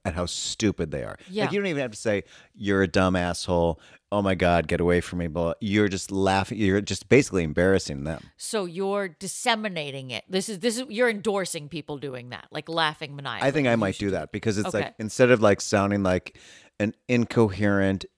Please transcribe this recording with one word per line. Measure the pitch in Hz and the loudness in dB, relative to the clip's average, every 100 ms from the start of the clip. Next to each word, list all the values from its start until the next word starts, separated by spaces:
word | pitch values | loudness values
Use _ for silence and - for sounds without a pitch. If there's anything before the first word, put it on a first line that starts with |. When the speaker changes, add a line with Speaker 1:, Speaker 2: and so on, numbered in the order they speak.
| - | -8
Speaker 1:
at | 87 | -6
how | 90 | -6
stupid | - - - 110 90 82 | -6 -8 -2 -2 0 -4
they | 73 57 | -6 -8
are. | 50 - | -12 -10
Speaker 2:
Yeah. | 190 190 | -6 -2
Speaker 1:
Like, | |
you | 190 | -2
don't | 196 | -2
even | 147 | -4
have | 127 | -6
to | 107 | -6
say, | 113 101 - - - - | -2 -2 -4 -14 -20 -8
"You're | 101 98 | 0 2
a | 95 | 4
dumb | 98 92 92 | 4 2 2
asshole. | 87 85 - 87 85 82 - - _ | 0 -2 0 2 2 0 -8 -20 _
Oh | 101 | -2
my | 98 92 | 0 2
God, | 87 85 78 | 4 4 2
get | 85 | 0
away | 87 87 | 2 2
from | - 87 | 0 -4
me." | 85 | -4
Blah. | 76 85 82 | -2 -4 -4
You're | 107 104 104 | -2 2 2
just | 92 - | 0 -4
laughing. | 98 95 95 92 110 | 0 2 2 2 0
You're | 101 98 | 2 2
just | 104 98 - | 0 -6 4
basically | 127 139 95 82 | 4 6 0 0
embarrassing | 82 92 95 - 71 71 | 2 4 4 0 -6 -8
them. | 80 - _ | -8 -12 _
Speaker 2:
So | - 226 180 | -6 -4 -6
you're | 165 196 202 190 | -6 -4 -4 -6
disseminating | 156 190 - 247 226 214 170 147 135 131 | -8 -12 -4 -2 -2 -2 -6 -8 -10 -10
it. | 117 - | -10 -6
This | 190 196 | -4 -4
is, | 196 | -4
this | 220 226 | -4 -4
is, | 262 | -6
you're | 202 247 | 0 0
endorsing | 208 220 202 175 170 147 | 0 -2 -2 -4 -8 -10
people | 165 143 147 | -12 -10 -10
doing | 139 123 123 | -10 -12 -12
that, | 113 - | -14 -12
like, | 151 151 | -12 -6
laughing | 165 160 156 147 143 | 0 0 -2 -10 -10
maniacally. | 139 110 131 | -10 -2 0
Speaker 1:
I | |
think | 156 131 | 2 2
I | |
Speaker 2:
You | 117 | 2
Speaker 1:
might | 101 92 | 2 0
Speaker 2:
should | |
Speaker 1:
do | 101 | -2
Speaker 2:
do | |
Speaker 1:
that | 90 76 | -2 -4
because | 107 113 101 | -4 -2 -2
it's | 107 | -2
Speaker 2:
Okay. | 110 101 | -2 -4
Speaker 1:
like, | - | -6
instead | 110 - 127 | -8 4 6
of, | 123 | 8
like, | 107 101 | 6 4
sounding | - 104 98 101 | 2 2 2 2
like | 98 92 - - - - - - | 2 0 -2 -14 -20 -20 -20 -4
an | 104 - - | -4 -4 -2
incoherent | 123 117 - 110 95 104 101 98 95 - | 0 2 2 2 2 2 4 2 0 -4